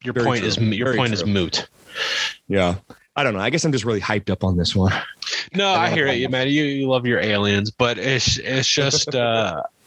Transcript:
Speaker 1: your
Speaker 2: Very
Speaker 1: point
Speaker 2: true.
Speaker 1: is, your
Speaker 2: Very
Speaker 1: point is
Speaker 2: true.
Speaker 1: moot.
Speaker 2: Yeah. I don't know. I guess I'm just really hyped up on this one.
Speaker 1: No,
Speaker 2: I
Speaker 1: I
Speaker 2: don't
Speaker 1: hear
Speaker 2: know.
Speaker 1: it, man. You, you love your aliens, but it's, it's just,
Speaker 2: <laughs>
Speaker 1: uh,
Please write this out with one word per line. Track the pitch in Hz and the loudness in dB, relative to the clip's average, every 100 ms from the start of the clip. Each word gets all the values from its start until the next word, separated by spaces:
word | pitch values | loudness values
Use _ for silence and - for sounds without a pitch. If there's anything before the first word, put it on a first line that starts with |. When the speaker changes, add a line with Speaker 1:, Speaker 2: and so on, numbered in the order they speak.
Speaker 1:
your | 123 | -6
Speaker 2:
Very | 123 120 | -2 0
Speaker 1:
point | 123 | 0
Speaker 2:
true. | 107 | -2
Speaker 1:
is, | 101 | 0
your | 110 104 123 | 0 0 0
Speaker 2:
Very | 117 | 2
Speaker 1:
point | 123 | 0
is | 107 | 0
Speaker 2:
true. | 104 | 0
Speaker 1:
moot. | 101 85 - - _ - - - - - - _ | 0 0 -4 -8 _ -16 -8 -4 -4 -4 -8 _
Speaker 2:
Yeah. | 98 90 92 - - _ - | 0 0 -2 -8 -20 _ -2
I | |
don't | 139 | -2
know. | 101 | 0
I | 107 | -2
guess | 160 | 0
I'm | 165 | 0
just | 135 | 0
really | 107 107 | 0 -2
hyped | 92 107 - | 0 -2 -2
up | 92 | -2
on | 95 90 | 0 2
this | 85 | 2
one. | 98 92 - - - - - - | 2 2 2 -6 -12 -8 -8 -6
Speaker 1:
No, | 185 196 | -2 0
Speaker 2:
I | |
Speaker 1:
I | 180 170 | 2 2
Speaker 2:
don't | 165 | 2
Speaker 1:
hear | 139 | 0
Speaker 2:
know. | |
Speaker 1:
it, | 123 127 | 0 0
man. | 127 131 | 0 2
You, | 143 | 2
you | 151 139 135 | 0 0 0
love | 131 123 | 2 2
your | 117 | 2
aliens, | 107 104 101 101 104 | 2 2 2 2 0
but | - 120 117 | 0 0 0
it's, | 117 131 - 117 | -2 0 0 -2
it's | - 131 131 | -2 -2 0
just, | - 139 131 - | 0 2 0 -2
Speaker 2:
<laughs> | |
Speaker 1:
uh, | 131 120 113 104 78 - - | 0 0 0 0 -4 -8 -12